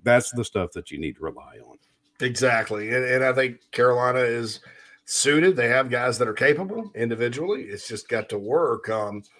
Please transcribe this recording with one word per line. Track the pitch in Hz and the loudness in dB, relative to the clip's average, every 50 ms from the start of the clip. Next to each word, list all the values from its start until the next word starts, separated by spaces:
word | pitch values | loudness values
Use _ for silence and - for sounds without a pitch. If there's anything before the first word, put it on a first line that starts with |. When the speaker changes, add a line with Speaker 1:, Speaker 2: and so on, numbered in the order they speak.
| - | 0
Speaker 1:
That's | 120 120 123 117 - | 2 4 4 2 0
the | - 120 110 | -6 -6 -6
stuff | - - 101 90 85 - | -4 -4 -4 -4 -4 -6
that | 90 - - | -12 -14 -12
you | 76 71 | -12 -8
need | 78 76 71 - | -8 -8 -8 -8
to | 78 | -10
rely | 80 76 - - - - - - | -10 -10 -10 -18 -20 -20 -20 -20
on. | - - - _ _ _ _ _ _ _ - | -20 -20 -20 _ _ _ _ _ _ _ -6
Speaker 2:
Exactly. | 127 127 117 104 131 127 117 113 107 - 110 104 107 110 | -4 -4 -2 2 2 2 2 2 0 -2 -4 -6 -4 -2
And, | 120 127 127 | -2 0 0
and | 123 127 127 131 | 2 0 2 2
I | 131 123 | 2 2
think | 135 131 123 117 - _ _ | 2 0 -2 -2 -8 _ _
Carolina | - - 120 127 123 123 123 123 127 127 | 0 4 4 4 4 4 2 2 2 2
is | 127 120 117 117 117 110 107 - - - - - - - - - _ | 2 0 0 -2 -4 -6 -8 -12 -14 -20 -20 -20 -20 -20 -20 -20 _
suited. | - - - - 139 147 156 165 190 185 | -6 -2 0 2 4 4 6 6 6 4
They | 127 117 117 | 4 4 4
have | 123 131 131 127 | 4 2 2 2
guys | 123 123 123 127 117 117 | 0 0 0 0 0 0
that | 123 113 | 0 0
are | 107 | 0
capable | - - 143 147 165 190 190 208 233 220 - - | 2 4 4 4 2 0 -6 -6 -8 -10 -10 -6
individually. | 113 117 117 113 110 120 120 123 139 160 190 208 135 117 | -4 -2 -2 -2 -2 -2 -2 -2 -4 -4 -4 -4 -4 -6
It's | 104 101 - - - | -10 -12 -12 -12 -10
just | 113 104 - - | -12 -12 -8 -4
got | 117 110 104 - | -4 -4 -4 -4
to | 107 104 | -6 -6
work. | 101 107 131 165 170 131 117 113 - 113 | -4 0 0 2 2 2 0 -2 -4 -4
Um, | 110 110 104 104 104 104 104 _ _ _ | -4 -2 -2 -4 -6 -10 -14 _ _ _